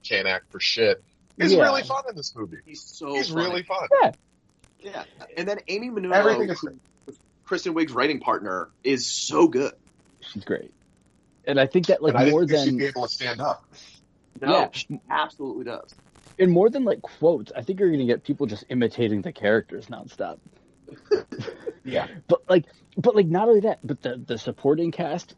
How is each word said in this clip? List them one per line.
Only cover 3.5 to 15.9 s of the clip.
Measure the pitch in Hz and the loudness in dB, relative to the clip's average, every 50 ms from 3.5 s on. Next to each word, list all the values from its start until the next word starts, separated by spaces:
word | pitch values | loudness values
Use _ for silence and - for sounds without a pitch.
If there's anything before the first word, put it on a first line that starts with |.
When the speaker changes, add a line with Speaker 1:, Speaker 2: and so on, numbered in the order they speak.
| - - 185 | -4 -6 -6
Speaker 1:
fun. | - 185 - 156 - 554 554 | -6 -6 -6 0 2 4 4
Speaker 2:
Yeah. | 494 - - _ _ _ _ _ _ _ _ _ _ _ _ _ | 4 2 0 _ _ _ _ _ _ _ _ _ _ _ _ _
Speaker 3:
Yeah. | - 202 190 107 - _ _ _ - - - | -18 -16 -14 -14 -16 _ _ _ -20 -12 -8
And | 160 175 | -6 -4
then | 196 208 - - | -4 -4 -6 -6
Amy | - 190 208 240 254 | -6 -6 -4 -4 -4
Manoon, | 233 208 185 180 180 | -6 -4 -2 4 4
Speaker 1:
Everything | 196 208 214 214 - 214 190 | 6 6 6 4 2 0 -2
is | 170 - | -2 -6
Speaker 3:
who | - | -6
Speaker 1:
great. | - - - _ _ _ _ _ | -12 -12 -16 _ _ _ _ _
Speaker 3:
was | - - _ _ _ _ _ _ | -20 -20 _ _ _ _ _ _
Kristen | - 190 170 - 185 160 | -6 -6 -4 -4 -4 -2
Wiig's | 165 156 151 | -2 -2 -2
writing | 123 123 131 151 151 127 | 0 0 0 0 0 -2
partner, | - 127 113 87 98 101 92 90 85 - _ _ - | -2 -2 -2 -2 -2 -6 -6 -6 -6 -10 _ _ -2
is | 127 135 127 120 | 0 0 0 -2
so | - - - - - 151 151 170 | -6 -6 -6 -6 -2 4 4 4
good. | 160 127 123 143 - - _ _ _ _ _ _ _ _ _ | 4 4 0 -2 -2 -6 _ _ _ _ _ _ _ _ _
Speaker 2:
She's | - - - 104 101 | -20 -16 -16 -14 -6
great. | - - - - - _ _ _ _ _ _ _ _ _ _ _ _ _ _ _ | -6 -6 -6 -6 -14 _ _ _ _ _ _ _ _ _ _ _ _ _ _ _
And | - 143 139 | -2 2 2
I | 135 | 2
think | 135 - 185 170 | 4 2 0 4
that, | - 185 - 151 | 4 2 2 2
like, | 151 | 2
Speaker 1:
And | 127 117 | 4 4
I | 127 | 4
didn't | 147 147 | 4 6
Speaker 2:
more | 160 175 | 4 4
Speaker 1:
think | 143 156 151 | 4 2 2
she'd | 139 135 | 2 0
Speaker 2:
than | 127 | 0
Speaker 1:
be | 123 139 | 0 -2
able | 139 131 127 123 | -4 -4 -6 -6
to | - | -6
stand | - - 131 123 117 113 | -6 -6 -6 -6 -6 -4
up. | 135 143 - - _ _ - - - - - _ _ _ _ _ _ _ _ - | -4 -4 -4 -6 _ _ -20 -20 -20 -20 -20 _ _ _ _ _ _ _ _ -8
Speaker 3:
No, | 135 139 | -2 2
Speaker 2:
Yeah. | 151 139 - - - | 2 2 2 0 -4
Speaker 3:
she | - - _ 147 - _ _ | -12 -10 _ -12 -14 _ _
absolutely | 143 147 156 - - _ 143 131 107 117 123 | -4 -4 -4 -6 -8 _ -10 -10 -8 -8 -10
does. | 117 113 - - - | -10 -10 -12 -14 -18